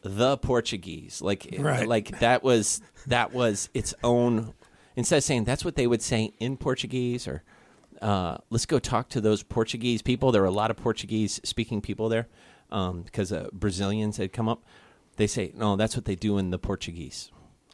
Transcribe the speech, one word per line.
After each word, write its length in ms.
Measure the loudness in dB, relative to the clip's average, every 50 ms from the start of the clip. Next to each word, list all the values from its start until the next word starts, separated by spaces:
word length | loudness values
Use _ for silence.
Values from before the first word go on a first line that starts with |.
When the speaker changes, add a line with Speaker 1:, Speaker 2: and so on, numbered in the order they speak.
| -10
Speaker 1:
the 340 | -6 0 2 4 4 4 2
Portuguese. 840 | 2 2 2 2 2 0 -4 -6 -8 -10 -12 -12 -12 -14 -12 -6
Like, 340 | -2 -2 -2 -2 -4 -8 -6 -2
Speaker 2:
Right. 280 | -2 0 0 0 0
Speaker 1:
like 340 | 2 2 0 0 -2 -2 0
that 220 | 2 4 4 4 4
was, 380 | 4 4 4 4 2 0 -4 -6 -12 _ -12 -4
that 260 | 0 2 2 2 0 0
was 360 | 0 2 2 2 0 -4 -4 -4
its 180 | -4 -4 -4 -4 -2 2
own, 520 | 2 4 4 4 4 2 2 0 -4 -8 -16 _ -20 _ _ _ _ _
instead 220 | -4 0 2 2 2
of 60 | 4
saying 200 | 2 2 0 2
that's 200 | 0 0 -2 -2
what 120 | -2 0
they 100 | 2 2
would 160 | 4 2 2 2
say 300 | 0 0 0 0 0 -4 -4
in 180 | -6 -4 -4
Portuguese 720 | -4 -2 -2 -2 -2 -4 -4 -4 -2 -2 -2 -2 -2 -4 -6
or, 140 | -8 -8 -10 _ -20 -20 -20 _ _ _ _ _ -14 -4 0
uh, 360 | 0 2 2 0 -2 -4 -6 -6 -4
"Let's 160 | -2 -2 0
go 120 | 2 2 0
talk 300 | 2 2 0 0 0 -2
to 100 | -2 0
those 220 | 2 2 2 2 0
Portuguese 580 | -2 -2 -2 0 0 -2 -4 -2 0 0 0 2
people." 300 | 0 2 2 4 4 6
There 100 | 6 6
were 60 | 4
a 20 | 4
lot 180 | 2 0 0
of 60 | 0
Portuguese 640 | 0 0 -2 -2 -2 -2 -4 -2 0 0 0 -2 -4 -6
speaking 360 | -6 -4 -4 -4 -2 -4 -4
people 280 | -4 -4 -4 -2 -2 0
there, 200 | 0 0 -2 -4 -8 -20 -20 -20 -20 _ _ _
um, 340 | -4 -2 -2 -2 -4 -6 -8 -8 -4
'cause, 180 | -4 -2 -2 -2
uh, 160 | -4 -6 -8 -6
Brazilians 640 | -4 -2 -2 0 0 0 0 0 0 -2 -2 -2
had 160 | -2 -4 -4 -4
come 160 | -2 -2 0
up. 160 | -2 -2 _ _ -20 -20 -20 -20 _ _ _ _ _
They 100 | 0 0 0
say, 240 | 0 -2 -4 -6 -4
"No, 220 | -2 0 2 2
that's 180 | 2 2 0 0
what 100 | -2 -4
they 100 | -4 -4
do 220 | 0 0 2 2 2
in 120 | 2 0
the 80 | -2 -2
Portuguese." 720 | -2 -4 -4 -4 -6 -8 -10 -10 -10 -12 -12 -14 -16 -16 -18 -20 -20 -20 _ _ _ _